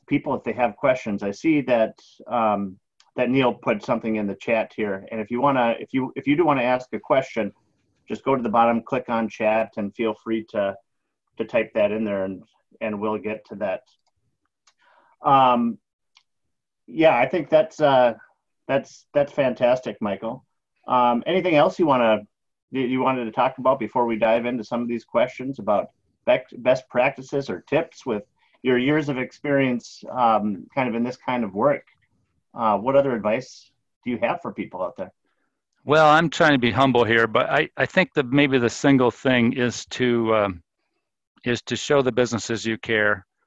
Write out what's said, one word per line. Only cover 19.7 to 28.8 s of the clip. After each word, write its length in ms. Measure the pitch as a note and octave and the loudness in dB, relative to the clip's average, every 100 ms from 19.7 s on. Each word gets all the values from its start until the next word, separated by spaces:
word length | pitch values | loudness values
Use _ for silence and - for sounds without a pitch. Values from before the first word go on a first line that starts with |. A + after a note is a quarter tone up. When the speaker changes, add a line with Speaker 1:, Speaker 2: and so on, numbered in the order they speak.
| B2+ A#2 G2 | 2 -2 -8
Speaker 1:
Michael. 420 | G#2 G2+ A2+ - _ _ _ _ - | -6 -6 -8 -12 _ _ _ _ -2
Um, 360 | B2 B2 A#2+ D3+ | 2 2 2 0
anything 280 | F3+ F3 | -2 2
else 240 | D3+ - - | 4 2 2
you 80 | D#3+ | 2
wanna, 320 | B2+ A2+ G#2+ - _ _ _ _ | 4 2 2 -2 _ _ _ _
you, 120 | C3 | -4
you 180 | B2 C3 | -2 0
wanted 240 | C3 B2+ | 0 -2
to 80 | A2+ | -4
talk 240 | B2+ B2 - | -2 -2 0
about 220 | B2+ C3 | 0 0
before 260 | G#2+ B2 | -2 -2
we 120 | A#2+ A2+ | -2 0
dive 280 | A2+ A2+ | 2 2
into 200 | A#2+ B2 | 0 -6
some 180 | G#2 A#2+ | -6 -6
of 60 | A#2+ | -4
these 160 | A#2 | -6
questions 540 | - A#2+ A2+ - C3 C3+ | -4 -2 -2 -4 -10 -8
about 320 | G2+ G2+ - _ _ _ - | -2 -2 -2 _ _ _ 0
bec-, 200 | B2+ - - | 0 -2 -4
best 300 | B2 B2+ - | 0 0 -2
practices 600 | B2+ C3+ C#3 C3 C#3+ C3 | -2 -2 -4 -6 -6 -6
or 120 | F#2 - | -10 -2
tips 360 | C#3+ E3 - | -2 -2 -10
with 200 | C3 G#2 - _ _ _ | -6 -6 -8 _ _ _
your 160 | B2+ | 0
years 300 | B2 | 0